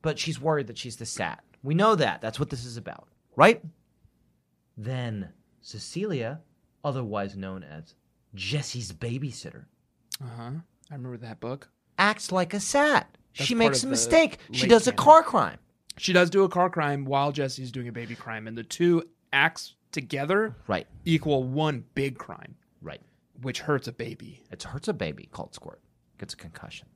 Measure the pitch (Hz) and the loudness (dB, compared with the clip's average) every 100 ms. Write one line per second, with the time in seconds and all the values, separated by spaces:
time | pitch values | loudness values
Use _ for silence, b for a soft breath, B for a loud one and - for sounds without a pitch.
0 | 160 151 - 143 151 151 117 113 123 113 | -4 -4 -6 -4 -2 -2 -4 -10 -12 -10
1 | 117 - 87 58 _ _ 135 160 214 202 | -10 -6 -6 -6 _ _ -2 4 4 4
2 | 120 82 110 123 151 127 120 117 - - | 2 0 -8 -6 -6 -6 -10 -12 -14 -16
3 | _ _ _ - 175 233 156 _ _ _ | _ _ _ 6 6 6 -4 _ _ _
4 | _ _ _ _ _ _ _ - 110 127 | _ _ _ _ _ _ _ -10 -6 -4
5 | 123 107 95 _ _ _ - 110 - 165 | -4 -6 -10 _ _ _ -16 -14 -10 -6
6 | 208 143 113 151 _ _ _ _ 147 131 | -4 -2 -4 -8 _ _ _ _ -6 -4
7 | 117 104 98 101 95 95 73 78 - _ | -4 -4 -4 -8 -10 -10 -14 -18 -18 _
8 | _ _ _ 98 95 147 143 127 98 85 | _ _ _ -12 -6 -4 -4 -10 -10 -10
9 | 117 127 139 110 - - - _ _ _ | -8 -6 -8 -10 -16 -18 -20 _ _ _
10 | _ - 127 117 117 151 170 _ _ 143 | _ -14 -12 -12 -10 -12 -14 _ _ -14
11 | 123 120 117 113 113 135 - _ _ - | -12 -12 -14 -12 -10 -10 -14 _ _ 0
12 | 196 214 - 185 175 202 - 285 302 277 | 0 0 -2 -2 -2 -4 0 2 4 2
13 | - _ _ - 139 233 226 131 262 233 | 0 _ _ -6 -2 2 2 2 0 -2
14 | - 320 320 - B 240 233 226 240 - | 4 6 4 -2 B -2 8 8 8 4
15 | - 320 320 208 101 - _ _ _ - | 10 10 10 0 0 -4 _ _ _ -8
16 | - 180 175 196 190 180 180 170 147 143 | 2 4 6 4 4 4 0 0 -2 -2
17 | 135 139 143 147 135 127 127 123 120 113 | -2 0 0 -2 -6 -6 -10 -8 -10 -10
18 | 117 117 - 110 110 113 110 - 175 165 | -10 -12 -10 -10 -10 -12 -10 2 4 4
19 | 160 _ _ 139 156 - - _ _ - | 0 _ _ 2 2 0 -18 _ _ -10
20 | 120 135 147 190 220 - - 92 - - | -6 -6 0 0 0 -8 -4 -4 -4 -8
21 | 175 160 156 139 127 139 156 135 117 - | 0 0 2 0 0 0 0 -2 -6 -4
22 | 135 123 - - - - _ _ 80 71 | -4 -6 -16 -16 -18 -20 _ _ -16 -16
23 | _ _ _ - 127 - - 139 - 120 | _ _ _ -12 -10 -8 -2 -2 -2 -10
24 | 113 113 - - _ 85 - - - 196 | -10 -10 -18 -20 _ -16 -12 -8 -6 -4
25 | 80 71 - - - - - - _ _ | -6 -6 -16 -14 -14 -14 -20 -20 _ _
26 | _ _ 95 - 87 - - - - | _ _ -16 -16 -18 -18 -18 -18 -20